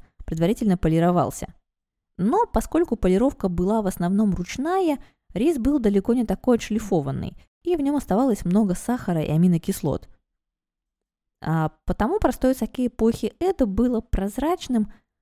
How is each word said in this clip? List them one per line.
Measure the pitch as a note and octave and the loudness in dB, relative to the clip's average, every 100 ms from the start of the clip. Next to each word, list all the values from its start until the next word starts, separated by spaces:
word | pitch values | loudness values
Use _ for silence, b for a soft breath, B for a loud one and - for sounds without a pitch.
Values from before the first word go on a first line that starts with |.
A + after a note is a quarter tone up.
| - - - | -20 -16 -8
предварительно | D#3+ E3+ B3 G#3+ F3+ | 0 0 2 0 2
полировался. | D#3+ D#3+ F3 F3 - - - - _ _ _ _ _ - | 2 4 4 2 0 -4 -14 -16 _ _ _ _ _ -4
Но | G3+ G4 A#4 | 0 2 0
поскольку | G#3+ - D#4+ F4 A3+ | -2 0 0 0 0
полировка | F#3 F#3+ C4+ - F#3+ | 2 4 2 0 -4
была | F3 F#3 A3 | 0 0 0
в | G3 | -2
основном | - F3 G3 G#3+ F3+ | -2 0 2 2 0
ручная, | F3 - D#4 F#4+ E4+ C#4 b b _ | -4 -6 -2 0 0 -2 b b _
рис | - D4+ C#4+ | -2 0 0
был | B3 D4 | 0 2
далеко | A3 G3+ G#3+ | 2 2 2
не | B3 A3+ | 0 0
такой | - - A#3 | -2 2 0
отшлифованный, | - G#3 G#3 E3+ C#3 C3 - - b _ | 0 -4 0 -2 -2 -6 -8 -12 b _
и | E4+ E4+ | -4 0
в | |
нем | C#4 D4 | 0 -2
оставалось | - G3 C4+ G#3 | 0 2 2 0
много | F3 G3 G3+ F3+ | 2 2 2 -2
сахара | - B3 - E3 | -4 -4 -2 -2
и | - | 0
аминокислот. | D#3 F3+ E3 - - D3 - - - _ _ _ _ _ _ _ _ _ _ _ - | 4 4 4 -2 -4 -2 -4 -8 -20 _ _ _ _ _ _ _ _ _ _ _ -10
А | - D#3+ D#3 - - | -4 -2 -2 -4 -6
потому | - A3+ G#4 | -2 0 2
простое | C#4+ - C4 C4 | 0 2 0 0
саке | A3 - B3 | -4 -4 -6
эпохи | - A3+ A3+ A3 - | 0 0 0 -6 -2
Эдо | F4+ F4 A3 | -2 0 0
было | G3 B3 A3+ | 0 0 0
прозрачным, | - - G3+ - D4+ F4+ - A#3 G#3 B _ _ | -2 -4 -2 -4 -2 -4 -2 -2 -2 B _ _